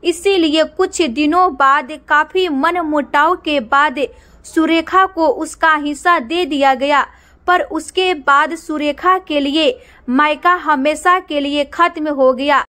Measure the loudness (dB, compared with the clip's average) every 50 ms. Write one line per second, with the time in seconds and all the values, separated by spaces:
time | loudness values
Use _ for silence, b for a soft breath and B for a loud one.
0 | -2 -4 -4 -2 0 0 2 2 2 2 2 0 0 -2 -2 -4 -4 -4 -2 -2
1 | -4 -2 -2 -2 -2 0 2 2 2 0 0 2 2 2 2 2 -2 -6 -12 -16
2 | _ 0 0 0 0 0 -2 -2 -2 -2 -2 -2 -2 0 0 -2 -2 -2 -2 -2
3 | -2 -2 0 0 2 2 0 -2 -2 -4 -4 -4 -2 0 0 2 2 0 0 -4
4 | -6 -6 b b b b b b b -6 -2 0 0 2 2 0 0 0 2 2
5 | 2 2 0 -2 0 0 0 -2 -4 -10 -6 -2 2 2 2 2 0 -6 -8 -2
6 | 0 0 0 0 0 -4 -4 -4 -2 -2 -2 0 2 2 2 2 0 0 2 0
7 | 0 -2 b b b b b b b 0 2 2 0 -2 -6 -8 -8 -6 -4 -2
8 | 0 0 -2 -2 0 2 2 2 2 0 -4 -10 -8 -8 -6 -4 -2 -4 -4 -2
9 | 0 0 0 0 0 -2 -2 -2 -2 0 0 2 0 0 0 B B B B B
10 | B -4 0 0 0 0 0 0 0 0 0 0 0 -2 0 0 0 -2 -2 0
11 | 0 2 0 0 0 -4 -4 -4 -4 -2 -2 -2 -4 -4 0 0 0 0 0 -4
12 | -6 -4 -2 2 2 2 2 2 0 0 2 0 0 _ _